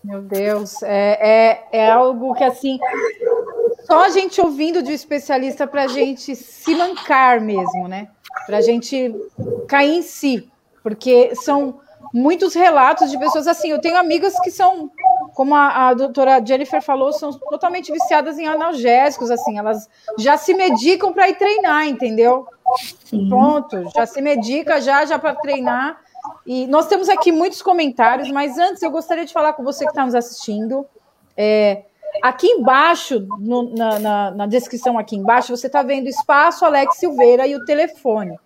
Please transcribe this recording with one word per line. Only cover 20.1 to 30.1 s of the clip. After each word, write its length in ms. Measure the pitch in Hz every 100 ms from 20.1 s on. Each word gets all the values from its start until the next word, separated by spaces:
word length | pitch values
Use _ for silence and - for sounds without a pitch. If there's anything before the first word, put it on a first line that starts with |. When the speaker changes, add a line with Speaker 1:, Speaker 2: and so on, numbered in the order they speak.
| 220
Speaker 1:
já 220 | 240 294
se 160 | 339
medicam 580 | 370 370 226 269 381 392
pra 160 | 359 381
ir 60 |
treinar, 520 | 370 392 427 370 302 302
entendeu? 600 | 247 254 220 233 254 - _ - 254 - -
Speaker 2:
Sim. 240 | _ 214 196
Speaker 1:
Pronto, 640 | 247 285 294 285 196 175
já 120 | - 233
se 160 | -
medica, 580 | 285 285 220 277 330 302
já, 240 | 247 277
já 140 | 302 302
pra 160 | 311
treinar. 680 | 302 285 277 247 240 285 330 _ - - - -
E 200 | 254 254
nós 200 | 294 320
temos 220 | 381 370
aqui 220 | 415 415
muitos 320 | 320 370 -
comentários, 680 | 381 349 294 240 233 262 269
mas 280 | 277 285 269
antes 240 | 359 349
eu 80 | 330
gostaria 340 | 302 320 339
de 80 | 339
falar 200 | 339 302
com 100 | 302
você 240 | 254 - 302
que 60 |
tá 120 | 294
nos 100 | 262